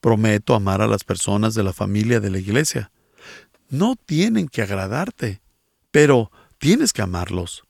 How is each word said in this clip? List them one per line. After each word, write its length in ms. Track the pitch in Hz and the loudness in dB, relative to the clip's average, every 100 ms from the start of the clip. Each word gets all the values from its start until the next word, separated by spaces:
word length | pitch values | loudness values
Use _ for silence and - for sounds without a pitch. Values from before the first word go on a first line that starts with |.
"Prometo 520 | 113 110 110 104 - | 2 2 2 0 2
amar 300 | 110 98 95 | 0 2 0
a 40 | 110 | 0
las 160 | 104 | 0
personas 520 | - 90 - 101 110 110 | -4 -6 -2 0 -2 -2
de 80 | |
la 100 | 98 | -4
familia 460 | 92 101 101 110 120 | -4 -4 -2 0 0
de 100 | 101 | 0
la 80 | 95 | -4
iglesia." 540 | 95 113 156 127 98 _ _ _ - - _ _ _ | -2 -2 -2 -4 -10 _ _ _ -20 -20 _ _ _
No 260 | 135 214 262 | -2 -2 -2
tienen 520 | - 156 208 220 160 | -4 0 0 0 -2
que 140 | - | -4
agradarte, 800 | 101 98 95 123 196 - 113 95 _ _ _ _ _ | -4 -4 -4 -4 -6 -6 -8 -8 _ _ _ _ _
pero 420 | 147 147 127 107 _ _ _ | 4 6 6 2 _ _ _
tienes 340 | 139 240 277 | 2 2 2
que 80 | - | -2
amarlos. 640 | 95 90 90 90 87 - | -4 -4 -4 -6 -6 -12